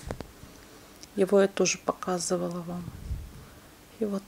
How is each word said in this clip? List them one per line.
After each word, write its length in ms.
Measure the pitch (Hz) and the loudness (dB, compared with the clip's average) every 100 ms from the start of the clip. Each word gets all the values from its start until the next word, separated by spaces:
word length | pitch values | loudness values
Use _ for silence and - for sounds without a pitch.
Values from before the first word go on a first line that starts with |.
| - - - - - - - - - - - 202 | -10 -10 -12 -18 -20 -20 -20 -20 -20 -20 -6 0
Его 240 | 185 202 | 6 6
я 80 | 196 | 6
тоже 280 | - 180 - | 4 2 2
показывала 840 | - - - 180 170 175 175 175 170 | -2 -2 -2 -2 0 0 0 -4 -6
вам. 200 | 175 175 - - - - - - - - - - - | -8 -8 -10 -6 -6 -8 -14 -18 -20 -20 -20 -20 -4
И 60 | 208 | -2
вот 180 | 196 | -2